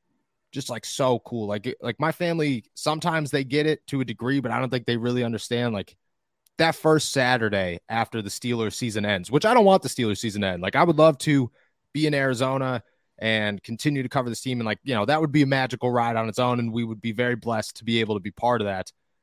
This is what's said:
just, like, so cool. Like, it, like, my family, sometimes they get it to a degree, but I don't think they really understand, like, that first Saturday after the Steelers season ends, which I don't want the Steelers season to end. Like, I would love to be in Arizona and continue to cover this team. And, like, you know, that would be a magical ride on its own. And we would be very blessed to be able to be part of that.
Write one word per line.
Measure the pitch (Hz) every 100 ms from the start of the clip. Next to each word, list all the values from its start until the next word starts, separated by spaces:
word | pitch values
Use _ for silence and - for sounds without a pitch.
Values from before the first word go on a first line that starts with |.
| _ _ _ _ _
just, | - -
like, | 113 -
so | - 131 120
cool. | - 117 104
Like, | 104 113
it, | -
like, | 120 110
my | 156
family, | - 175 170 151 123 - -
sometimes | - 160 170 160 147
they | 143
get | 135 143 151
it | 151 -
to | 139
a | 123
degree, | 107 120 139
but | 120
I | 117
don't | 127
think | 127 117
they | 120
really | 120 123 117
understand, | 110 - 120 120
like, | 104 90 _ _ _ _ _ _ -
that | 160 -
first | 160 156 -
Saturday | 139 123 127 110 98 92 85 -
after | 113 113 117
the | 98
Steelers | - 123 120 107
season | - 123 107 104
ends, | 98 87
which | 139
I | 214 247
don't | 196
want | 190
the | -
Steelers | - 113 101
season | 113 101
to | 95
end. | 90
Like, | 92 131
I |
would | 175 151
love | 160 147
to | - 143 120 - _ _ _
be | 151 151
in |
Arizona | 143 135 117 131 135 131 123 - _ _ -
and | 110 110 104 101
continue | - 113 151 143
to | 123
cover | 139 123
this | 110
team. | 131 123
And, | 113
like, | 104
you | 143
know, | 117
that | 104 156
would | 160
be | 151
a | 139
magical | 135 127 120 127
ride | 123 117 117
on | 113
its | 107
own. | 123 120
And | 117
we | 113
would | 117 110
be | 113
very | 107 123 117
blessed | 117 110 - -
to |
be | 113 117
able | 110
to | 104
be | 95
part | - 120 120
of | 101
that. | 95 92 - _ _